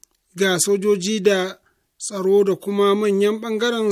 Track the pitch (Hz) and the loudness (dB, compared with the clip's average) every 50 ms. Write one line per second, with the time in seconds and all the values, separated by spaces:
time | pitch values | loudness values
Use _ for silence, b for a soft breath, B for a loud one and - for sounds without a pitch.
0 | _ _ _ _ _ _ _ 175 196 190 180 170 - 196 202 196 190 208 208 190 | _ _ _ _ _ _ _ -2 0 0 0 0 0 0 0 0 2 0 0 0
1 | 175 208 220 214 185 208 202 185 180 190 185 - _ _ _ _ _ _ _ _ | 0 -4 -4 0 2 2 2 2 -2 -4 -8 -14 _ _ _ _ _ _ _ _
2 | - - 208 190 185 190 196 202 202 196 180 - - 202 202 202 202 202 202 208 | -12 -10 -8 -4 0 2 4 4 4 2 0 -2 -4 -4 0 2 2 2 2 2
3 | 214 208 196 196 202 208 220 214 226 233 220 208 233 240 240 226 220 208 | 0 0 2 2 2 0 0 -2 -6 -6 -4 -2 -2 -2 -2 -2 -2 -2